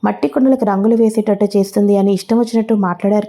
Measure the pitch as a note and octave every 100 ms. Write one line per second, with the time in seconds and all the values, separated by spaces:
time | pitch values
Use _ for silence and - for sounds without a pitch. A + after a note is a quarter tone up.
0 | G#3 G3+ C#4+ - C4 C4 G#3 G3 G#3+ A3+
1 | A3 A3 G#3+ G3+ G3+ G3+ G3 G#3 G3+ G3+
2 | G3 F#3+ - A3+ A#3 A3+ A3 A3 F#3 F3
3 | G3+ G#3